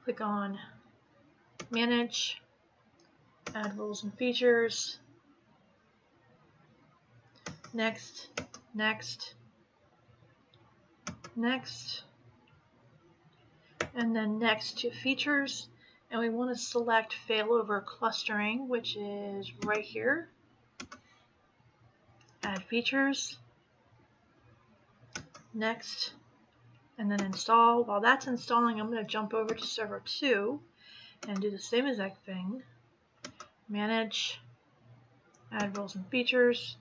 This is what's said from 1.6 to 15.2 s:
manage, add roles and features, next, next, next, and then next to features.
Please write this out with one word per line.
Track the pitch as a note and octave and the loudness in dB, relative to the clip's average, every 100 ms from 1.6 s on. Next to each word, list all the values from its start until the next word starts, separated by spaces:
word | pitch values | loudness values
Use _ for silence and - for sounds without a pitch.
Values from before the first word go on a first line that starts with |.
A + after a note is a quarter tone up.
| - | -4
manage, | A#3 A#3 A#3+ A#3+ - - - _ _ _ _ _ _ _ _ _ _ - | 0 4 4 2 -2 -4 -6 _ _ _ _ _ _ _ _ _ _ -8
add | A3 G#3 G3+ | -4 -4 -4
roles | G#3+ G#3 | -6 -4
and | G#3 | -8
features, | - B3 A#3+ B3 A#3 A#3 - - - - - _ _ _ _ _ _ _ _ _ _ _ - _ _ _ - - _ _ - _ - - - - | 0 0 4 6 6 4 0 -6 -8 -18 -20 _ _ _ _ _ _ _ _ _ _ _ -20 _ _ _ -20 -20 _ _ -20 _ -16 -14 -14 -10
next, | A3+ A3 A3 - - - - - - _ | -2 -2 -2 -12 -18 -12 -10 -10 -16 _
next, | G#3+ G#3+ A3 - - - - - _ _ _ _ _ _ - - _ _ _ - _ _ _ - - - A#3 | -2 0 0 -6 -10 -14 -16 -20 _ _ _ _ _ _ -20 -20 _ _ _ -20 _ _ _ -18 -16 -12 -2
next, | A#3 C4 - - - - - _ - - _ - _ _ - - - _ - _ _ _ _ - - | 0 -2 -6 -12 -10 -12 -12 _ -20 -20 _ -20 _ _ -20 -20 -20 _ -20 _ _ _ _ -10 -8
and | B3 A#3 A3+ | -2 0 0
then | G#3+ A3 | 0 2
next | A3+ E4 - - | 2 2 -2 -4
to | A#3+ | -6
features. | - C4 C4 | -2 -2 0